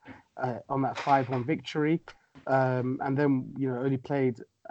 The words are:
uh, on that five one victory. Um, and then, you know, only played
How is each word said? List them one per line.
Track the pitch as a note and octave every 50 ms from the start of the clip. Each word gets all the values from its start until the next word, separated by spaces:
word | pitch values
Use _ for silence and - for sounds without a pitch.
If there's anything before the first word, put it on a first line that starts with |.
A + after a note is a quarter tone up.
| - - - - _ _ -
uh, | - B2+ B2+ A#2+ - - -
on | C#3 C3+
that | C3+ A#2+ -
five | - - C#3+ C#3+ C#3 C3 A2+
one | C3+ B2+ A#2
victory. | B2+ D#3+ - - - - D#3 D3 D3+ D#3+ D#3+ - - - _ _ _ _ - -
Um, | - C3+ C3+ C3 C3 B2+ B2+ B2 B2+ C3 - -
and | C#3 C3+
then, | C3+ D3 C#3+ C#3 C3 - - -
you | C3 C3+ C3
know, | B2+ A#2+
only | C3 C#3 C3+
played | B2+ B2+ - D3 C#3 C3+ B2+ A#2+ - - _ _ _ - -